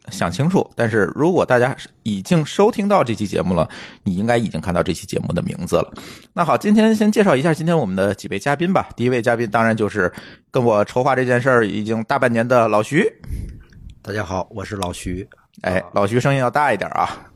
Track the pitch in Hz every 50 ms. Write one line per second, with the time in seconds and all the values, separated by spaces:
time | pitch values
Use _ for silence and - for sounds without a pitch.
0 | _ - - - 101 87 87 - 135 170 185 - - - _ - 117 110 113 110
1 | 95 - - - 143 175 190 135 123 - 127 120 120 131 135 - - - _ _
2 | - - - 190 190 - 180 160 151 - - - 202 208 202 - 196 202 208 185
3 | 135 120 107 92 107 92 - 80 82 90 95 82 76 - - - - - - -
4 | - 104 90 90 104 117 120 120 113 82 - 85 - 92 87 85 82 90 87 -
5 | - - - - - - 87 - - - - - 87 - - 82 - - - -
6 | - - - - - - - - 175 151 127 - - 208 208 220 214 220 220 214
7 | 220 208 214 226 196 196 147 127 143 175 156 - 156 170 170 160 127 95 92 95
8 | 95 101 107 - - 98 95 98 - 143 143 139 170 180 190 135 98 - - -
9 | 117 123 127 120 107 120 117 113 120 107 107 117 113 113 110 110 107 101 - 104
10 | 90 87 - - - - - - _ _ - 135 120 117 107 104 104 - - 123
11 | 127 139 131 127 131 123 123 120 120 135 127 120 113 98 85 110 104 107 113 113
12 | 110 - 147 135 131 123 117 113 113 120 127 123 113 113 107 104 107 - 135 165
13 | 226 - - - - - - - - - - - - - - - - - - -
14 | - 101 101 107 101 90 95 92 87 - 113 101 95 87 104 98 92 90 87 -
15 | - 98 90 92 98 - _ _ _ _ _ - - 92 92 92 - - - 101
16 | 101 101 117 127 131 143 139 135 127 123 - 147 151 139 113 95 90 80 - -
17 | 85 - - - - - _